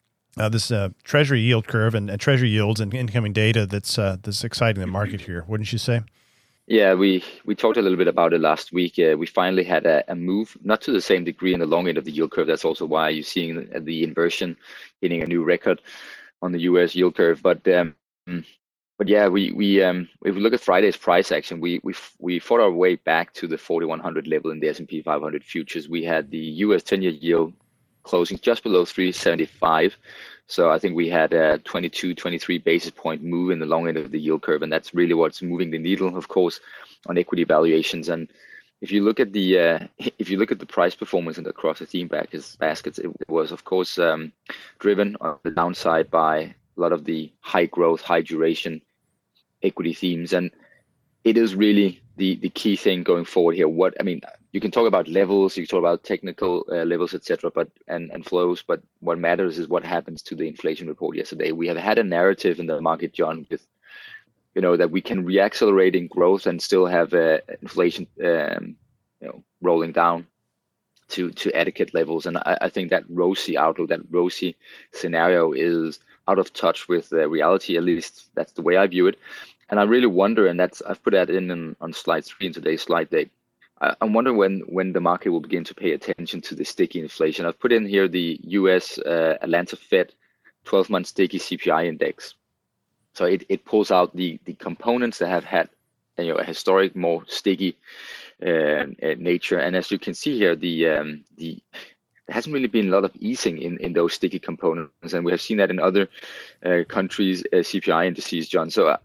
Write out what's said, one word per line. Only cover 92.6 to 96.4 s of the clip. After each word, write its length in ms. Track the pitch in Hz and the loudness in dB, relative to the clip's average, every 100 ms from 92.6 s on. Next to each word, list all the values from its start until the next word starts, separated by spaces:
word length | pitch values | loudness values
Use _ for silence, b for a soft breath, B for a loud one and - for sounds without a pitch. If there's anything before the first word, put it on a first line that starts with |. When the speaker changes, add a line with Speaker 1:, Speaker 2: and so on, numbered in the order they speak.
| _ _ _ _ _ | _ _ _ _ _
Speaker 2:
So 100 | - | -2
it, 220 | 90 92 - | 0 0 -2
it 160 | 95 | -6
pulls 280 | - 107 104 | 0 0 4
out 220 | 92 90 | 2 2
the, 280 | 90 90 76 | -2 -6 -8
the 120 | - - | -16 -12
components 640 | 92 85 117 123 120 - | -12 -6 -2 -2 -2 -4
that 100 | 87 | -2
have 160 | 87 - | -2 0
had, 240 | 87 - _ _ _ _ - | -2 -2 _ _ _ _ -6
you 100 | 85 | -4
know, 80 | |
a 80 | 80 | -2